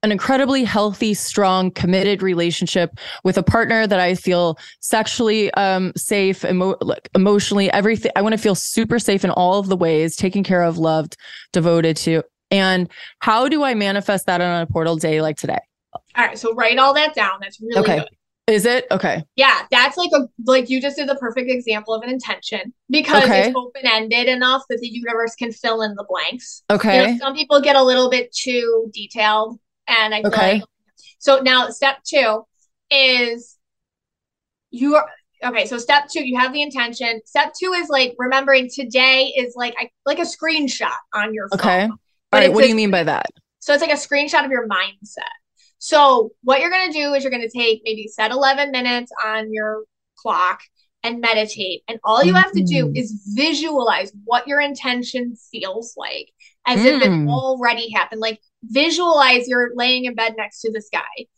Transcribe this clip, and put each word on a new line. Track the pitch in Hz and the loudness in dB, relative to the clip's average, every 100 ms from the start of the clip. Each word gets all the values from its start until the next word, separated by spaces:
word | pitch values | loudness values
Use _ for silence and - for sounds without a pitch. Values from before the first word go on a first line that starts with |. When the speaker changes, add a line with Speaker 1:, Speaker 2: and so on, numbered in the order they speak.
Speaker 1:
an | 214 | 0
incredibly | 202 - 262 269 269 | -2 0 2 2 0
healthy, | 233 214 208 196 220 | 0 0 0 0 -2
strong, | 208 - - 196 185 185 | -2 -4 0 2 2 0
committed | 180 175 185 190 196 | -2 0 2 2 0
relationship | 190 175 170 160 175 190 170 - - - | 0 0 0 -2 -2 0 -2 -4 -16 -4
with | 190 185 | 0 2
a | |
partner | 170 226 220 226 220 | 2 2 2 0 2
that | 196 | 2
I | 180 | 2
feel | 185 - 180 170 160 - - | 0 0 0 0 -2 -12 -14
sexually, | - 220 220 - 226 214 202 | -2 0 0 -2 0 2 0
um, | - 196 190 185 | 0 0 0 -2
safe, | - - 208 190 190 | -4 -4 0 0 -2
emo-, | 175 185 185 - | -2 0 0 -2
like, | - - - | -4 -4 -2
emotionally, | 190 190 208 - 202 196 | 0 4 2 2 0 2
everything. | - 202 220 - - | 2 0 0 0 0
I | |
wanna | 208 220 | 0 0
feel | 220 | 0
super | 185 - - 226 240 | 0 -2 -2 0 0
safe | - 196 | 0 0
in | 190 | 0
all | - 180 196 | 2 2 2
of | 190 | 0
the | 190 | 0
ways, | 170 156 165 - | 2 2 0 -2
taken | 190 202 | -2 -2
care | 196 180 | 0 2
of, | 170 165 | 2 0
loved, | 160 160 156 - - - - | 0 0 -2 -10 -20 -20 -6
devoted | 180 165 170 165 156 | 0 2 4 2 0
to. | - 160 - _ _ | 0 0 -2 _ _
And | 196 190 185 175 - - _ | 2 2 0 -2 -8 -20 _
how | - 220 269 | 0 2 2
do | 302 | 0
I | 277 | 0
manifest | 226 202 196 196 196 | 0 -2 -2 -2 -2
that | - 180 | 0 0
on | 180 175 | 0 -2
a | 165 | -2
portal | 170 160 165 | -2 -2 0
day | 160 156 | 0 0
like | 156 151 | -2 -4
today? | 143 - - _ _ | -6 -6 -8 _ _
Speaker 2:
All | - _ - 233 | -20 _ -2 -2
right, | - | -2
so | 233 | -6
write | 226 226 240 | 0 0 4
all | 262 | 4
that | 302 302 | 4 0
down. | - 202 196 | 0 -4 -4
That's | 196 - | -12 -14
really | 220 226 | -4 0
Speaker 1:
Okay. | - 156 | 2 0
Speaker 2:
good. | - _ _ _ - | -4 _ _ _ 0
Speaker 1:
Is | 214 | 2
it? | 220 247 - | 2 0 0
Okay. | 190 180 120 156 - | -2 0 -4 -6 2
Speaker 2:
Yeah, | 269 214 - | 4 4 2
that's | 247 262 311 | 4 4 0
like | 349 | 0
a, | 294 247 - 233 | 0 0 -8 2
like, | 262 247 | 2 2
you | 262 | -2
just | 277 285 | -2 -4
did | 277 | -4
the | 277 | -4
perfect | 247 233 254 | -4 -6 -4
example | 254 240 214 214 | -4 -2 -6 -4
of | 220 | -6
an | 240 | -4
intention | 254 233 190 - 208 190 - _ | -8 -6 -10 -8 -10 -10 -16 _
because | 285 - 208 | -2 2 4
Speaker 1:
Okay. | 208 196 208 | 4 4 2
Speaker 2:
it's | |
open-ended | 254 247 - 247 220 220 240 247 | 0 -8 -6 0 0 0 0 0
enough | 254 254 262 - | 2 0 0 -2
that | 233 | -8
the | 240 | -6
universe | 233 233 226 226 - | -8 -6 -4 -4 -6
can | 233 | -10
fill | 226 240 226 | -6 -4 -2
in | 220 | -4
the | 202 202 | -6 -8
blanks. | 180 156 247 - - _ | -6 -6 -8 -16 -20 _
You | 208 | 0
know, | |
Speaker 1:
Okay. | 214 190 196 240 | 4 4 2 -2
Speaker 2:
some | 269 277 | -4 -6
people | 302 285 | 2 4
get | 285 277 | 6 4
a | |
little | 254 254 254 | 6 4 2
bit | 254 240 | 0 -2
too | - 262 247 233 226 226 | -8 -2 -2 0 0 -2
detailed, | 214 202 240 214 214 220 240 _ _ - | -10 -12 -2 0 2 -2 -8 _ _ -2
and | 226 214 | 0 2
I | 214 | 0
feel | 214 | 0
Speaker 1:
Okay. | 220 190 | 2 2
Speaker 2:
like, | 208 196 _ _ _ - _ | 2 -4 _ _ _ -20 _
so | - 269 | 2 4
now | 262 254 240 | 4 2 0
step | - 220 - | -2 -2 -2
two | - 294 233 214 - _ _ _ _ | -2 0 2 0 -6 _ _ _ _
is | 277 262 247 240 233 233 _ _ _ _ _ _ _ _ _ _ _ _ | 2 4 2 0 -4 -12 _ _ _ _ _ _ _ _ _ _ _ _
you | 240 277 302 | -4 2 2
are, | 302 - _ _ | 2 -12 _ _
okay, | 247 233 - | -4 -2 -2
so | 240 | -6
step | 233 285 285 | 2 2 2
two, | 330 262 | -6 -4
you | 247 | 0
have | 254 | -2
the | 294 | -2
intention. | 294 262 240 240 240 226 - | -6 -4 -6 -4 -6 -6 -4
Step | 285 302 - | -2 -2 -2
two | 370 | -4
is, | 359 320 | -4 0
like, | 277 247 240 | 0 0 -2
remembering | 247 269 269 269 254 | 0 0 4 2 2
today | 269 254 247 262 262 269 - | -8 -4 2 4 4 2 -2
is, | 247 240 | -6 -6
like, | 240 - | -8 -6
I, | 240 _ - | -12 _ -4
like, | 311 | -4
a | |
screenshot | 339 - 311 320 277 - 196 - - | -4 -4 -4 -2 -2 -4 -6 -6 -8
on | 208 214 | -4 -4
your | 214 196 | -4 -4
phone. | 196 | 0
Speaker 1:
Okay. | 196 180 214 220 _ _ _ | 2 2 0 -4 _ _ _
Speaker 2:
But | 208 | 6
Speaker 1:
All | |
right, | 185 | 6
Speaker 2:
it's | |
Speaker 1:
what | 220 | 6
do | 240 | 6
Speaker 2:
a | |
Speaker 1:
you | |
mean | 220 208 | 6 2
by | 185 | 2
that? | 156 143 - - _ _ | 0 -2 -4 -10 _ _
Speaker 2:
So | - | -2
it's | 285 | 0
like | 320 | 2
a | |
screenshot | 285 - 285 294 311 | -2 -2 -2 0 0
of | 285 | 0
your | 254 226 | -4 -2
mindset. | 190 196 196 208 - - - _ _ _ _ | -4 -4 -8 -20 -14 -14 -16 _ _ _ _
So | - 311 285 254 220 _ | 2 6 6 6 2 _
what | 240 262 | 0 2
you're | 339 | 2
gonna | 370 359 | 0 -2
do | 302 294 | -2 -2
is | 277 | -2
you're | 269 | -2
gonna | 247 226 | -6 -8
take, | 247 233 220 | -2 0 0
maybe | 226 220 214 | -4 -8 -10
set | - 220 | -4 -2
eleven | 254 269 277 285 | 2 2 2 0
minutes | 254 247 240 247 - | -2 -2 -4 -6 -8
on | 220 220 220 | -4 -4 -6
your | 214 214 214 220 _ _ _ | -6 -6 -6 -12 _ _ _
clock | 226 175 180 180 - _ _ _ | -4 0 0 -2 -12 _ _ _
and | 233 240 | -8 -4
meditate. | 233 226 214 214 190 175 - | 0 0 -2 -6 -8 -8 -10
And | 226 | -8
all | - 220 | 0 4
you | 180 | 4
have | 359 381 | 6 4
to | - | 2
do | 180 175 151 | 0 0 0
Speaker 1:
Mm. | 143 | -2
Speaker 2:
is | 214 - 202 | -6 -8 -8
visualize | 208 302 294 320 294 233 165 202 - | -2 -2 -2 -2 -2 0 0 -2 -12
what | - 240 262 | -2 -2 0
your | 285 | -2
intention | 285 277 262 247 247 254 247 233 _ | -2 -4 -4 -4 -4 -6 -6 -10 _
feels | 226 190 202 233 - | -10 -8 -8 -12 -12
like, | - - - _ _ _ - | -10 -10 -14 _ _ _ -2
as | 240 | 4
if | 240 285 | 4 4
it | 208 | 2
Speaker 1:
Mm. | 170 147 | 2 0
Speaker 2:
already | 143 262 262 240 233 226 | 0 -2 0 0 -2 -4
happened. | 214 185 220 | -4 -4 -4
Like, | 220 214 _ _ | -6 -6 _ _
visualize | 233 240 320 320 349 311 262 247 247 | -4 0 0 0 2 4 4 2 0
you're | 247 240 | -2 -2
laying | 240 247 254 | -2 -2 -2
in | 254 | -4
bed | 226 226 220 | -4 -6 -6
next | 208 - | -12 -8
to | 226 | -8
this | 214 208 | -8 -8
guy. | 180 - - - | -8 -8 -16 -20